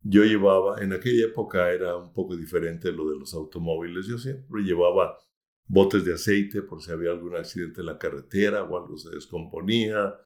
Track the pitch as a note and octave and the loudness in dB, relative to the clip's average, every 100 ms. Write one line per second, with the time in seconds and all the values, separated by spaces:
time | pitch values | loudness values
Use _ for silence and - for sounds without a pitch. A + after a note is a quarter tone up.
0 | G#2+ G2+ A2 G#2+ G2 F#2+ G2 G2+ G2 F#2 | 8 8 8 6 6 6 4 -2 -4 -2
1 | B2 A#2+ A2+ - G#2 F#2 F2 F2+ F2+ F2 | 2 2 2 -2 -4 0 2 0 -2 -4
2 | F2 - F2 F2+ D#2+ F2 E2 E2 F2+ E2 | -8 -8 -6 -6 -4 -2 -2 -4 -6 -4
3 | D#2 D2+ C#2+ E2+ D#2 E2+ E2 E2 E2+ F2 | -6 -6 -8 -10 -10 -8 -4 -4 -4 -8
4 | G2 A#2+ B2+ C#3 - G#2+ G2 F2 F2 F#2 | -8 -8 -8 -12 -10 -6 -2 4 4 4
5 | E2 - _ _ _ _ _ F#2+ G2 G2+ | 0 -2 _ _ _ _ _ 6 6 4
6 | F2 E2 - G2+ G2 G#2 F#2+ E2+ E2+ E2 | 0 -2 2 2 2 -4 -8 -14 -10 -4
7 | E2+ F2 F2 E2+ E2 - E2 - E2+ D#2 | -4 -4 -6 -8 -8 -8 -10 -8 -10 -6
8 | E2+ D2 C2+ G2 G2+ G#2 F2 F2 F2 D#2+ | -8 -8 -6 0 2 0 -4 -6 -8 -14
9 | E2 E2 - F2 E2 D#2+ F2+ A2+ G#2+ G#2+ | -14 -14 -10 -12 -10 -8 0 2 2 0
10 | G2 - | -2 -4